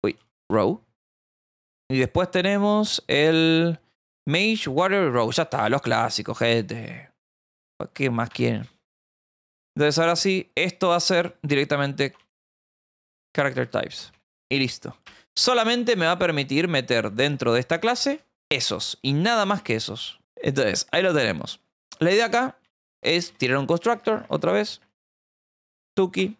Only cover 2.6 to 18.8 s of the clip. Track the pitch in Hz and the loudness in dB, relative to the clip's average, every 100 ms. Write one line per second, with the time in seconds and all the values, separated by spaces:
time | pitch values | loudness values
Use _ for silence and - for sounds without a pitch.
2.6 | 202 208 214 - - 143 151 160 160 165 | 2 2 0 -4 0 2 4 4 4 4
3.6 | 170 165 _ _ _ _ - 160 208 220 | 2 -2 _ _ _ _ -2 0 0 0
4.6 | - 135 185 202 170 123 113 117 160 - | -2 0 2 2 2 2 2 0 -2 0
5.6 | 107 139 - 113 117 - - 113 117 117 | 2 2 2 0 0 -4 -6 -2 2 2
6.6 | 98 113 107 - - _ _ _ _ _ | -2 -10 -10 -14 -18 _ _ _ _ _
7.6 | _ _ - - 135 117 117 - 120 110 | _ _ -14 -4 -2 -2 -4 -2 -2 -2
8.6 | 113 _ _ _ _ _ _ _ _ _ | -8 _ _ _ _ _ _ _ _ _
9.6 | _ - 147 147 165 170 196 190 - - | _ 0 2 4 2 2 0 0 -2 -4
10.6 | 180 - 185 175 - 180 175 - 151 143 | -4 0 0 2 2 0 0 -8 -2 0
11.6 | 143 147 139 139 139 - _ _ _ _ | 2 0 -2 -2 -4 -4 _ _ _ _
12.6 | _ _ _ _ _ _ _ - 139 127 | _ _ _ _ _ _ _ -2 0 -2
13.6 | 123 - - - - _ _ _ _ 135 | -2 -4 -6 -10 -18 _ _ _ _ -2
14.6 | 131 - - - - - _ - - 247 | -2 -4 -14 -18 -20 -20 _ -2 2 2
15.6 | 226 240 233 214 160 170 175 151 135 139 | 2 0 0 2 2 2 0 0 0 0
16.6 | 175 147 120 117 104 104 143 143 120 117 | 2 0 0 0 0 0 0 0 0 0
17.6 | 127 165 226 240 277 294 _ _ _ 139 | 0 -2 0 0 -2 -4 _ _ _ -4
18.6 | - 90 | -2 -4